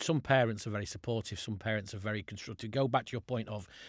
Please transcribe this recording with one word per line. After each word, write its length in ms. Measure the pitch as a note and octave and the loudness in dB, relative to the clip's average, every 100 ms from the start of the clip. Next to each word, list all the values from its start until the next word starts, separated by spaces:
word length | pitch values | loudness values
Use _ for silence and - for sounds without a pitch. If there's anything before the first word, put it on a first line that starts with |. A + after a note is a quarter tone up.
some 200 | - D#3+ | 2 2
parents 460 | - C3+ A#2 G#2+ - | 6 6 6 2 -2
are 40 | |
very 140 | G#2 | -2
supportive, 540 | G2+ - - A2+ - - | -2 -6 -2 -2 -2 -6
some 200 | - G#2 | -4 -4
parents 360 | A2+ A2 G2 | 0 -2 -2
are 40 | G#2 | -6
very 260 | G#2 G#2+ | -2 -4
constructive. 480 | G#2 G#2 - G#2+ A2+ | -4 -10 -10 -8 -2
Go 160 | A#2+ C3+ | 2 4
back 160 | B2+ - | 4 0
to 60 | |
your 80 | B2 | -6
point 280 | - B2 G#2+ | -2 -2 -2
of 200 | G#2 F#2+ - | -6 -8 -14